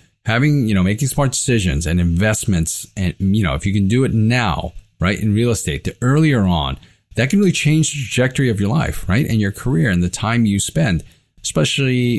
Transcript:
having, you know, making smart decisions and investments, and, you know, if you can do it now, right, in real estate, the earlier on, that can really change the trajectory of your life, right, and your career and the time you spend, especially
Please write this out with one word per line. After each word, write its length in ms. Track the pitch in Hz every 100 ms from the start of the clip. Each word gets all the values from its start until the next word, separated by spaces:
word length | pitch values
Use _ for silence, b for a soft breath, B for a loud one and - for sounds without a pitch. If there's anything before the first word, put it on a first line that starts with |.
| B _ -
having, 420 | 113 151 147 110
you 60 |
know, 100 | 101
making 240 | 92 104 135
smart 240 | - 139
decisions 540 | - - 117 90 71 82
and 120 | 87
investments, 880 | 85 85 107 107 - 92 80 - - -
and, 160 | 90 -
you 220 | 98 104
know, 120 | 95
if 120 | 67 101
you 60 |
can 160 | 101 98
do 160 | 120
it 100 | 131
now, 600 | 113 110 123 110 - - - - -
right, 180 | 87 104
in 160 | 110
real 180 | 104 120
estate, 340 | 110 - 69 -
the 100 | -
earlier 420 | 120 143 160 131
on, 340 | 95 87 139 131 b b b -
that 140 | 127
can 100 | 196
really 140 | 202
change 400 | - 147 156 151
the 60 | 147
trajectory 500 | 113 - 127 - 131
of 100 | 101
your 100 | 101
life, 380 | 147 - - -
right, 200 | 101 -
and 100 | 113
your 120 | 101
career 380 | 98 123 151 143
and 140 | 90
the 60 | 87
time 360 | - 104 117 113
you 140 | 101
spend, 440 | - - 156 82 b b b _
especially 760 | - - 147 - 135 127 123